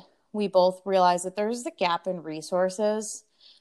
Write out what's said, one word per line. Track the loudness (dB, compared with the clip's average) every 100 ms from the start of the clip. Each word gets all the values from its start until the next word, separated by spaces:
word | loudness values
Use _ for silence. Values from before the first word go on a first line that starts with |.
| -16 _ _
we | -4 0
both | 4 4 2
realized | 0 4 4 2
that | -2 -4
there's | -2 -4 -8
a |
gap | -2 -2 -2 -4
in | -6
resources. | -6 -10 -4 0 0 0 -2 -2 -6 -12 _ _ -20 _